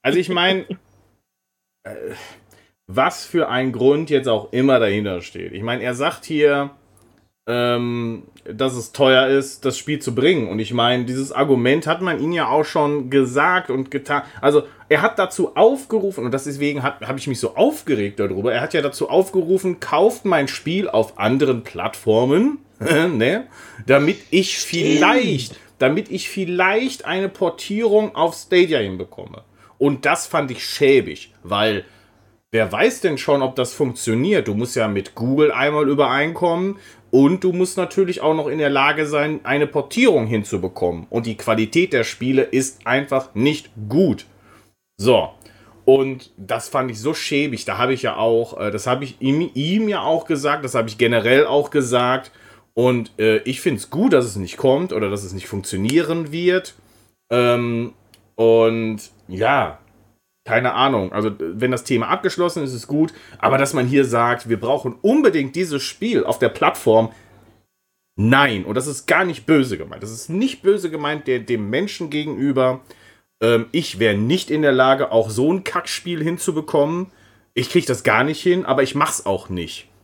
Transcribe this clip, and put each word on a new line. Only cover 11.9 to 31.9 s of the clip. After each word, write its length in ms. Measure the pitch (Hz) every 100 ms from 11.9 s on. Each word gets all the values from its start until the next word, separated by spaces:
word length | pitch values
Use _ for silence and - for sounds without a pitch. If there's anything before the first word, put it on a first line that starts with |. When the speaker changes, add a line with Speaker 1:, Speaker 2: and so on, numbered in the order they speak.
| 170
Speaker 1:
man 180 | 185 151
ihm 120 | 147
ja 160 | 170 127
auch 160 | 143
schon 460 | 151 170 147 147 127
gesagt 600 | 139 127 131 160 180 180
und 220 | 131 131
getan. 320 | 139 135 143 - -
Also 220 | 139 147 147 - -
er 140 | 151
hat 180 | 208 -
dazu 360 | 185 - 175 -
aufgerufen, 720 | 220 269 - 220 196 185 123
und 60 |
das 140 | 131 147
deswegen 380 | 139 143 143
hat, 180 | 131 -
hab 160 | - 139
ich 100 | 143
mich 120 | 123
so 160 | 117 -
aufgeregt 640 | 127 302 - 117 101 101
darüber, 340 | 101 92 110
er 80 | 117
hat 120 | 143
ja 80 | 160
dazu 280 | 143 - -
aufgerufen, 680 | 165 190 190 165 185 185 175
"Kauft 460 | - 151 208 226 202
mein 220 | 165 135
Spiel 420 | - 151 185 202
auf 300 | 110 110 -
anderen 440 | 104 135 139 120
Plattformen", 960 | - 87 98 - - 110 131 156 262 285 _
<laughs> 100 | _
ne, 680 | 113 156 175 131 120 202 262 - - - 110
damit 320 | 139 147 202 -
ich 260 | 170 185 -
Speaker 2:
Stimmt. 260 | - 170
Speaker 1:
vielleicht, 760 | 156 156 180 254 208 139 123 - - _
damit 320 | 131 151 147
ich 200 | - -
vielleicht 760 | - 180 180 185 214 262 - -
eine 240 | 185 190
Portierung 840 | 190 180 170 - 208 226 208 214 -
auf 200 | 165 -
Stadia 440 | - 185 180 147
hinbekomme. 640 | 101 92 90 - 92 - _ _ - _
Und 260 | 143 131 143
das 220 | 175 -
fand 240 | 165 139
ich 120 | 117
schäbig, 680 | - - 143 135 95 76 - _
weil 440 | 87 101 110 104 -